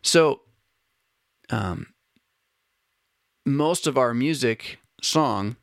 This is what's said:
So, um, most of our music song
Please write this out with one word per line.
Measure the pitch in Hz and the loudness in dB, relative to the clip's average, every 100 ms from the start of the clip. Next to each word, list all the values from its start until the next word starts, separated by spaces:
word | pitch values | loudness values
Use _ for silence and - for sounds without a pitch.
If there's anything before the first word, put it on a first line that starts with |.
So, | - 170 156 - _ _ _ _ _ _ _ _ _ _ _ | 4 4 4 0 _ _ _ _ _ _ _ _ _ _ _
um, | 113 98 - - _ _ _ _ _ _ _ _ _ _ _ _ _ _ _ | -6 -4 -8 -12 _ _ _ _ _ _ _ _ _ _ _ _ _ _ _
most | - 139 151 175 160 | -4 0 0 0 0
of | 135 | 0
our | 123 | 0
music | 117 139 151 123 110 - - _ _ | 0 -2 0 -2 -2 -8 -18 _ _
song | - 160 147 101 101 117 | -2 0 0 0 -4 -8